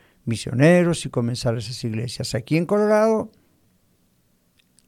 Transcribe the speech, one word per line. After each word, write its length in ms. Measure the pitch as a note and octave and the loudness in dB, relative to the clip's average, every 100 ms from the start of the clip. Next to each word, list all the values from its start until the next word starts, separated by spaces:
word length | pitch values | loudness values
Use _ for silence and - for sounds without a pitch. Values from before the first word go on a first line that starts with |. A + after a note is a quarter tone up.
| _ _ - | _ _ -6
misioneros 800 | A2+ - A#2+ D3+ F3+ F3 E3 C3 | -6 -4 2 6 6 4 0 -4
y 40 | |
comenzar 480 | C3 A#2 A#2+ B2+ A#2 | -4 -2 -2 -2 -2
esas 260 | G#2+ B2 | -6 -8
iglesias. 520 | A#2+ A2 B2 - - A2+ | -6 -6 -6 -8 -6 -6
Aquí 220 | - D#3 | -2 -2
en 80 | E3+ | 0
Colorado 680 | G#3 G#3 G#3+ A3 A3 G#3+ _ _ _ _ _ _ _ _ _ _ _ _ _ _ _ | 0 2 2 2 0 -4 _ _ _ _ _ _ _ _ _ _ _ _ _ _ _